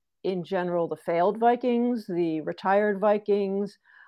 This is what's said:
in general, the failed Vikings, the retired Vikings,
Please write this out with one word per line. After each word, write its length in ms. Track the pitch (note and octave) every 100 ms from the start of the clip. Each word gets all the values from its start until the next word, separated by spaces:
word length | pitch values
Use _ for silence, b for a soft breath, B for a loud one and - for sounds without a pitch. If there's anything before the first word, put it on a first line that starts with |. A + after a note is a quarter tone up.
| _ _
in 180 | F3+ F#3+
general, 460 | D#3+ F#3 F3 F3 E3
the 80 | D3+
failed 400 | - E3 F#3 A3
Vikings, 720 | A#3 A#3+ B3+ A#3+ A#3+ A#3+ G#3+
the 340 | E3+ E3+ D#3
retired 580 | E3+ E3+ F#3+ G3+ G#3 F#3+
Vikings, 800 | G#3 G#3 G#3+ G3+ G3 G3 G3+ - b b